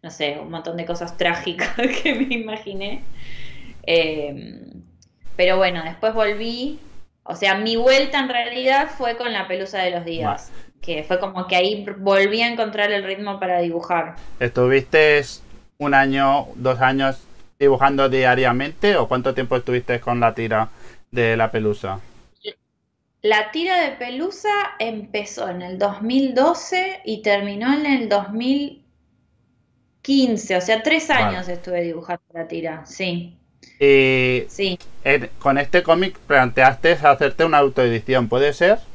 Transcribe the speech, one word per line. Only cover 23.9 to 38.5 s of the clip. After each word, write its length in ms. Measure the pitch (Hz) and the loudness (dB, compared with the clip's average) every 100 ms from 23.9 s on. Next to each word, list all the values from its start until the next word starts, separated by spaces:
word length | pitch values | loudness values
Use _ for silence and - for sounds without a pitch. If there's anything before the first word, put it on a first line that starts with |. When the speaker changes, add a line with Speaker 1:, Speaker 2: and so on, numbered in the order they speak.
| 269 | -4
Speaker 1:
Pelusa 520 | 247 254 349 403 427 403 403 - | -10 -6 -8 -4 -2 -2 -4 -6
empezó 680 | 226 220 202 214 202 - 202 | -6 -6 -8 -8 -8 -8 -8
en 140 | 180 | -8
el 160 | 180 185 | -10 -4
dos 240 | 202 202 | -4 -2
mil 320 | 220 262 269 | 0 0 2
doce 680 | 240 294 339 - 370 381 381 | 2 2 0 -4 -4 -4 -6
y 160 | - 214 | -8 -4
terminó 500 | 214 202 202 202 240 | 0 0 0 -4 -2
en 100 | 285 294 | 0 2
el 220 | 262 220 | 0 2
dos 240 | 202 190 | 0 0
mil 520 | 220 247 285 285 - _ _ _ _ _ _ _ _ _ _ _ _ | -4 0 -2 -2 -10 _ _ _ _ _ _ _ _ _ _ _ _
quince, 540 | - 277 254 208 - 185 | 0 2 4 0 0 -2
o 40 | |
sea, 220 | 180 220 | 0 0
tres 260 | 302 320 320 | 2 0 2
Speaker 2:
Vale. 160 | 262 | 2
Speaker 1:
años 240 | 208 185 180 | 2 -2 -6
estuve 340 | 175 185 175 | -8 -4 -4
dibujando 400 | 170 165 165 175 _ | -4 -6 -8 -10 _
la 160 | 165 165 | -12 -8
tira, 360 | 165 160 156 143 | -8 -8 -10 -16
sí. 500 | - 185 175 175 - _ _ - _ | -6 -4 -4 -8 -18 _ _ -20 _
Speaker 2:
Y 680 | 143 135 131 131 127 127 107 | 6 6 6 4 2 0 -4
Speaker 1:
Sí. 300 | - 196 180 - - | -4 -4 -4 -10 -4
Speaker 2:
en, 260 | 135 139 120 - | 2 2 0 -2
con 200 | 143 139 | 0 0
este 240 | 143 180 | 2 2
cómic 360 | 175 165 185 - | 4 2 2 -4
planteaste 720 | - 143 127 120 131 131 165 | 2 4 4 6 6 6 2
hacerte 520 | 160 147 - 143 - | 6 6 6 2 2
una 140 | 165 151 | 4 4
autoedición, 680 | 139 131 123 117 117 131 113 | 4 4 2 0 0 0 2
¿puede 240 | 123 143 | 2 2